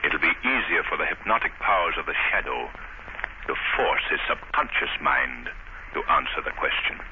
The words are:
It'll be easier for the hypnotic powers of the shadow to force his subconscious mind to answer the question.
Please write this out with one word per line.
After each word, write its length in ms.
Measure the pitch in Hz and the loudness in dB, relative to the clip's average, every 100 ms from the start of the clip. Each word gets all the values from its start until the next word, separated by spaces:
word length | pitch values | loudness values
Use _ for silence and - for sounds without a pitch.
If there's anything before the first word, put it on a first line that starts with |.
It'll 180 | - - | 0 2
be 140 | - - | 2 2
easier 420 | 123 131 - 113 - | 2 2 2 0 0
for 80 | 80 | 0
the 80 | |
hypnotic 480 | 80 82 98 110 - - | 0 -2 2 2 2 -2
powers 360 | - 98 85 82 | 2 4 4 0
of 80 | |
the 120 | 78 - - | -2 0 2
shadow 380 | 101 65 62 58 - - - - - - - - | 2 0 -4 -6 -8 -12 -12 -12 -8 -8 -6 -4
to 60 | - - - | -2 0 2
force 240 | 131 - - | 4 2 0
his 100 | - - | -2 0
subconscious 680 | 151 - - 147 - - - | -2 0 0 2 2 0 0
mind 480 | 143 131 127 123 62 - - - - | 2 2 2 -4 -10 -10 -12 -14 -8
to 80 | 80 - | -6 2
answer 320 | 73 - 78 | 2 4 -2
the 80 | - - | -4 0
question. 400 | 69 - - - - | 0 2 0 -4 -10